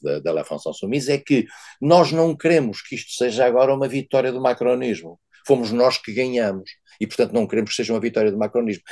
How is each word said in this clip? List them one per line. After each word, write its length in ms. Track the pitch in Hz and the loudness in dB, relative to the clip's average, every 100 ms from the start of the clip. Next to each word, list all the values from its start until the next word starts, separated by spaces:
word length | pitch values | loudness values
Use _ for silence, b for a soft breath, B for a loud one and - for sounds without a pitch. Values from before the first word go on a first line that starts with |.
da, 160 | 73 73 | -6 -4
da 140 | 80 | -2
La 120 | 80 | -4
France 240 | 80 73 78 | -4 -8 -10
Insoumise, 440 | 78 98 143 135 | -8 -4 -4 -2
é 60 | 143 | -2
que 280 | - 135 - B B B | 2 0 0 B B B
nós 300 | 143 175 151 | 4 6 6
não 240 | 165 165 | 4 2
queremos 480 | 151 165 165 120 98 | 2 2 2 2 -4
que 120 | - 117 | -12 -12
isto 160 | - | -10
seja 320 | - 123 113 | -4 -2 2
agora 300 | 127 123 135 | 2 4 4
uma 120 | 135 135 | 2 -2
vitória 460 | 135 - 135 127 | -4 -2 0 0
do 80 | 127 | 0
macronismo. 800 | 131 120 123 127 127 90 82 85 _ b - | -2 0 0 0 -2 -4 -8 -20 _ b 2
Fomos 240 | 131 113 | 2 2
nós 280 | 117 127 120 | 2 2 0
que 140 | - | -6
ganhamos. 580 | 107 127 123 104 95 92 - _ b | -4 -2 0 -2 -4 -10 -20 _ b
E, 60 | 107 | -6
portanto, 260 | - 117 | -2 0
não 140 | 117 104 | 0 0
queremos 240 | 110 107 | 0 -2
que 60 | - | -4
seja 160 | 110 | -2
uma 80 | 113 | -2
vitória 300 | 117 110 107 | -2 0 0
do 80 | 101 | 0
macronismo. 440 | 107 120 113 95 - | -2 -2 -2 -4 -10